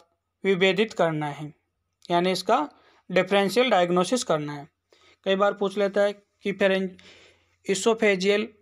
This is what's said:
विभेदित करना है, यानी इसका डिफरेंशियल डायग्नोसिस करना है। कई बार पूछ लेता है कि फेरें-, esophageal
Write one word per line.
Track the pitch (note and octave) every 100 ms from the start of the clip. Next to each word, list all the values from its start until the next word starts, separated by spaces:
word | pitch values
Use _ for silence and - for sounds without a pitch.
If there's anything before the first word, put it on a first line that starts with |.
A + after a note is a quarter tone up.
| _ _ _ _
विभेदित | F#3+ F#3 F#3+ F#3 A3
करना | - E3 D3+ D3
है, | C#3+ D3+ - _ _ _ _ -
यानी | F3 F3+
इसका | F#3 - B3+ D4 - _ _ -
डिफरेंशियल | F#3 F#3 G3+ G3 A#3+ B3+
डायग्नोसिस | F#3+ F3 F3+ F3+ B3+
करना | - D#3 D3
है। | C#3+ D3 _ _ _ _ _
कई | F#3+ F#3+
बार | G3+
पूछ | G3 G3 G3+
लेता | G3+ G3+
है | G3+
कि | G3+ _ _ G3+
फेरें-, | F#3+ G3 F#3+ F#3 - - - - _ _ _ -
esophageal | F#3+ A#3 A3 G#3+ F#3+ G3 G#3 A3+ -